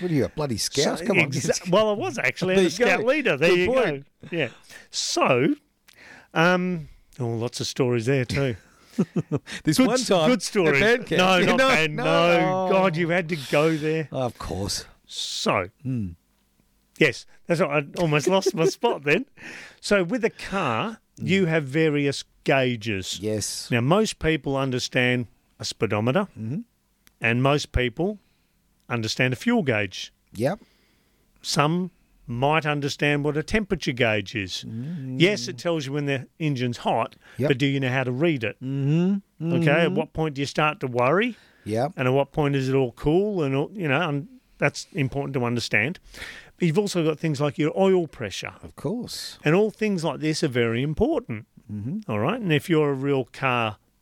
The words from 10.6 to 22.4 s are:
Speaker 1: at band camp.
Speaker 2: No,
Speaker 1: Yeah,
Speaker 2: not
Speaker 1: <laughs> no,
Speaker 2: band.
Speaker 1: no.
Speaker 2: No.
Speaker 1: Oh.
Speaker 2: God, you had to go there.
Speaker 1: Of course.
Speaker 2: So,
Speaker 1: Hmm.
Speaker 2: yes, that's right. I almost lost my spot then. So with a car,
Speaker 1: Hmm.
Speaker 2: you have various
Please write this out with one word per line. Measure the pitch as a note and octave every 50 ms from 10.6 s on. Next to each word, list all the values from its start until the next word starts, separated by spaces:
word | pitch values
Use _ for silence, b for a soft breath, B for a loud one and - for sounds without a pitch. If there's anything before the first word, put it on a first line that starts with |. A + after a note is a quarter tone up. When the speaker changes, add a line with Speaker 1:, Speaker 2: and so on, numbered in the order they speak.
| E3 D3+ C#3+ C#3
Speaker 1:
at | G3+ A3 A#3+ B3
band | G#3
camp. | - E3 F#3+
Speaker 2:
No, | F#3 F#3 F#3
Speaker 1:
Yeah, | F3+ -
Speaker 2:
not | - A#3+ -
Speaker 1:
<laughs> |
no, | C4+ C4+
Speaker 2:
band. | B3+ E3+ D#3+ D3+ D3+
Speaker 1:
no. | D3 D3+
Speaker 2:
No. | D#3 E3 E3 E3+ F3 E3+ E3+ E3 F#3 F#3 F#3+ F#3
Speaker 1:
Oh. | F#3
Speaker 2:
God, | F#3+ F#3+ F#3 F#3+ D#3
you | E3 F3 D#3
had | F3 F#3+ F3+ D3+
to | F3+ D3 B2+ -
go | D#3+ D3 D#3 E3 D#3+
there. | D3+ D3+ D#3 D#3 D#3+ D3+ -
Speaker 1:
Of | - C3 B2+ A2+ - -
course. | - - E2 F#2 G2+ F#2+ - - - - - _ _
Speaker 2:
So, | - - - - - - - - E3 C3+ G#2 F2+ F#2 - _
Speaker 1:
Hmm. | - B2+ C3 A#2 G2+ F2 E2+ - _ _ _ _ _ _ _ _ _ _ _ _ _ _ _ -
Speaker 2:
yes, | D#3 C3+ A2+ - - b b b b
that's | - E3+ D3+
right. | E3 C#3+ C#3+ D3+ C#3 - -
I | F#3+
almost | F3 D#3 D3 D3+ C3
lost | F3+ F#3+ F#3+ - - -
my | D#3+ E3
spot | F#4+ - - - A#3 - - C3+
then. | C#3+ D#3 G#3+ C4+ - _ B B B B B B B B B
So | - - G#3 G3
with | F3 E3+ B3 B3 A#3
a | G3+
car, | - - - - F#3+ G3 F3 B2+ A2+ A2 D#3+ A3+ A3 - _ _ _ -
Speaker 1:
Hmm. | -
Speaker 2:
you | C#3+ F#3 G3 F#3
have | D#3+ D#3+ D#3+ C#3+
various | C3 C3+ D#3+ D#3+ D#3 D3 D3 C#3+ C#3 C3 - - - _ _